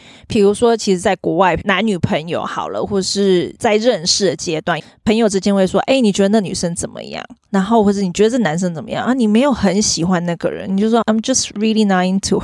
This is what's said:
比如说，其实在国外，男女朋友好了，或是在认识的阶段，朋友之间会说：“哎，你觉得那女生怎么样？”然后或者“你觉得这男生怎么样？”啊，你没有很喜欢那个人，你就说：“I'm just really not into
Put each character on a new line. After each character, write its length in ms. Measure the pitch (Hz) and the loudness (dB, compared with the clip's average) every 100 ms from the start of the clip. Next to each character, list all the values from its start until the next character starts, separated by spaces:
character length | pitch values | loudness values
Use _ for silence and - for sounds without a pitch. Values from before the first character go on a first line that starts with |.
| - - - | -18 -20 -4
比 140 | 226 | 2
如 120 | 196 | 2
说， 240 | 208 233 226 | 4 2 2
其 160 | - | 0
实 60 | 180 | 0
在 160 | 208 185 | 0 -2
国 200 | 175 160 | -2 2
外， 200 | 180 165 | 2 2
男 220 | 202 190 220 | -2 -2 0
女 100 | 180 | -2
朋 280 | 160 175 165 | -2 -2 -4
友 180 | 123 | -6
好 260 | - - 80 | -6 -6 -6
了， 140 | 98 | -6
或 160 | 185 196 | -4 -2
是 540 | 185 196 196 180 127 - | -2 0 2 2 0 -2
在 200 | 233 214 | 0 2
认 280 | 240 196 | 2 0
识 220 | 175 - 190 | 0 0 0
的 100 | 139 | -2
阶 240 | - 156 | -4 -4
段， 180 | - 160 - _ | -2 -4 -6 _
朋 120 | 214 220 | 0 2
友 120 | 220 | 2
之 100 | 190 | 2
间 160 | 202 | 0
会 100 | 196 | 2
说 160 | 185 190 - | 2 2 2
：“哎， 140 | 269 | 2
你 100 | 220 | 2
觉 140 | 190 | 2
得 40 | 196 | 2
那 100 | 220 | 2
女 120 | 180 | 0
生 220 | 185 170 | -4 -6
怎 160 | 170 - | -6 -10
么 100 | - | -10
样？” 200 | 60 - - - _ | -12 -12 -14 -18 _
然 120 | 196 | -2
后 220 | 190 233 | 2 2
或 80 | 202 | 4
者 80 | 196 | 2
“你 100 | 190 | 0
觉 120 | 175 | 2
得 60 | 220 | 2
这 80 | 254 | 2
男 200 | 208 160 | -2 -2
生 160 | 180 | -4
怎 80 | 160 | -6
么 80 | - | -8
样？” 140 | - 160 | -4 -2
啊， 80 | |
你 140 | 262 214 | 0 2
没 140 | 214 | 2
有 100 | 285 | 2
很 280 | 226 196 190 | 2 0 0
喜 220 | 214 - | 0 -2
欢 200 | 170 180 175 | 0 0 -2
那 80 | 170 | -4
个 140 | - | -4
人， 260 | 82 98 190 | -6 -4 -2
你 40 | |
就 100 | 220 | 2
说： 100 | 233 | 2
“I'm 180 | 220 220 | 2 -2
just 280 | 220 262 - | 0 -2 -4
really 340 | 202 220 220 208 | -2 0 2 2
not 180 | 185 | 2
into 360 | 185 190 - 190 | 2 0 0 -2